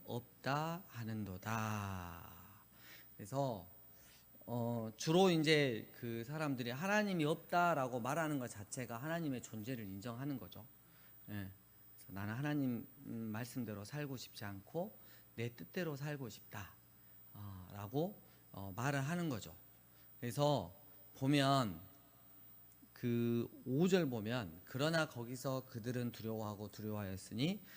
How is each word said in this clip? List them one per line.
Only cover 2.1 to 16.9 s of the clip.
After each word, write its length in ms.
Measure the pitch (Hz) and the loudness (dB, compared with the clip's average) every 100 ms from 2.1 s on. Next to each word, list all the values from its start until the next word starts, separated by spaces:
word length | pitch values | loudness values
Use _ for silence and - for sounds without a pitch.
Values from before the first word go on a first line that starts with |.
| 85 87 - 90 - - - - - - - | -10 -14 -16 -20 -20 -20 -20 -20 -20 -20 -14
그래서, 480 | 101 135 139 104 85 - - - - - - - - | -4 0 0 -2 -8 -20 -20 -20 -20 -20 -20 -18 -4
어, 440 | 120 117 117 110 - | 0 0 0 -4 -4
주로 320 | 160 170 190 | 4 8 8
이제 580 | 165 156 151 139 110 - - | 8 6 6 6 2 -6 -8
그 240 | 120 117 | -4 -4
사람들이 480 | 117 156 151 127 120 | -4 -2 0 0 -2
하나님이 520 | 127 196 208 208 180 | -2 2 4 4 4
없다라고 760 | 147 165 - 175 175 151 131 123 | 2 2 2 4 6 4 2 0
말하는 400 | 120 160 156 143 | 0 2 2 0
것 100 | 120 | -2
자체가 480 | 104 98 131 120 117 | -6 -8 -6 -6 -4
하나님의 460 | 151 170 156 123 | -2 -2 0 -2
존재를 420 | - 110 107 123 98 | -6 -8 -4 -4 -6
인정하는 540 | 98 120 117 143 127 | -6 -6 -4 -4 -4
거죠. 260 | 87 98 107 - - - - - - | -8 -14 -16 -20 -20 -20 -20 -20 -8
예. 40 | |
그래서 800 | 104 95 - - - - - - | -6 -6 -10 -20 -20 -20 -20 -12
"나는 200 | 95 104 | -6 -4
하나님, 540 | 117 147 147 131 117 - - - | -2 0 2 2 0 -6 -14 -8
음, 240 | 117 113 | -6 -4
말씀대로 540 | 107 120 131 110 101 104 | -4 -4 -4 -4 -6 -6
살고 320 | 147 143 127 | -6 -6 -6
싶지 260 | - - | -10 -10
않고 540 | 104 98 - 165 208 - - - - - | -8 -8 -6 -4 -4 -8 -20 -20 -14 -4
내 200 | 120 - | -4 -4
뜻대로 400 | - 190 170 139 | -6 -4 -2 -2
살고 340 | 147 147 120 | -4 -4 -6
싶다." 460 | - - 104 92 - - | -10 -12 -12 -12 -16 -20